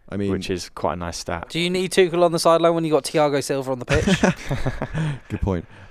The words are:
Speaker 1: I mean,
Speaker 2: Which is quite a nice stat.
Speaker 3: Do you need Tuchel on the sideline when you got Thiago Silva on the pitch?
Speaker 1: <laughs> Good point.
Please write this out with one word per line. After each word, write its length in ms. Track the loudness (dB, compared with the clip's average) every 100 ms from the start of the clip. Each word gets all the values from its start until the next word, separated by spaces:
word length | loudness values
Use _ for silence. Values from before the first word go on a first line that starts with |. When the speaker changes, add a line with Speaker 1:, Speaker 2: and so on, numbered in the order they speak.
| -10
Speaker 1:
I 80 | -4
mean, 140 | -2
Speaker 2:
Which 180 | -2 -4
is 200 | -6 -8
quite 240 | -6 -4
a 20 | -4
nice 200 | -6 -8
stat. 300 | -6 -8 -6
Speaker 3:
Do 100 | -4
you 100 | -2
need 220 | -2 0
Tuchel 320 | 2 4 4
on 80 | 2
the 60 | 4
sideline 340 | 4 6 4 2
when 100 | 2
you 60 |
got 120 | 0 2
Thiago 380 | 2 2 2
Silva 280 | -2 -4 -2
on 80 | -4
the 60 | 0
pitch? 200 | 0 2
Speaker 1:
<laughs> 1200 | 2 2 0 -4 -2 -2 -4 -6 -4 -4 -6 -8
Good 120 | -4
point. 240 | -2 -4 -6 -16 -4